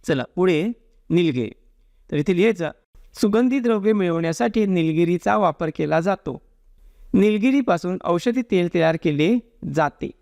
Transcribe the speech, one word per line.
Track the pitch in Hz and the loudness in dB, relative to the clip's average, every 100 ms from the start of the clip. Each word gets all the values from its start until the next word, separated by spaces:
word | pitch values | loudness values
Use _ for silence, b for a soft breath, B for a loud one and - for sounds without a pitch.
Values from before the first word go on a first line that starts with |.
| - | -2
चला | 147 120 | -2 -2
पुढे | - 185 156 196 240 _ _ _ | 0 0 2 -2 -6 _ _ _
निलगिरी. | 160 170 127 110 - _ _ _ _ _ | 0 0 -2 -6 -10 _ _ _ _ _
तर | 147 | -4
इथे | 151 180 | -2 2
लिहायचं, | 214 196 160 - _ - - | 2 0 -6 -10 _ -20 -20
सुगंधी | - 214 214 254 269 | -2 0 2 2 0
द्रव्ये | 240 220 202 | 0 0 0
मिळवण्यासाठी | 214 180 165 165 165 233 220 202 | 0 0 -2 -2 -2 -2 0 0
निलगिरीचा | 180 160 160 170 175 - 214 | 0 0 0 0 0 0 0
वापर | 185 147 160 - | 0 -2 -6 -4
केला | 151 160 | -2 0
जातो. | 170 190 - 131 _ _ _ _ - _ - | 0 -4 -6 -12 _ _ _ _ -20 _ -2
निलगिरीपासून | - 208 214 233 277 247 175 180 185 | 2 2 2 2 2 0 -2 -2 -6
औषधी | - 175 247 240 | -2 -2 0 -2
तेल | 247 190 175 | 0 0 0
तयार | 175 160 165 | 2 0 2
केले | - 147 156 240 - _ 156 | -2 2 2 2 -2 _ -6
जाते. | 143 147 - - - | -2 -2 -2 -12 -12